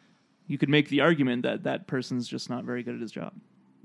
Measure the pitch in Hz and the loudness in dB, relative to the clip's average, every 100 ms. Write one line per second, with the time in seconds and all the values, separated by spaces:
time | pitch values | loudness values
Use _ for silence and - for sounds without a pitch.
0 | _ _ _ _ - 143 139 151 143 139 | _ _ _ _ -6 0 4 4 4 4
1 | 151 165 131 123 123 110 135 123 - 135 | 6 6 4 2 0 -2 -2 -4 -4 -4
2 | 127 127 113 127 - 123 123 123 120 117 | -2 -4 -4 -8 -6 -8 -6 -6 -6 -8
3 | 113 - - - - _ _ _ | -8 -8 -10 -12 -20 _ _ _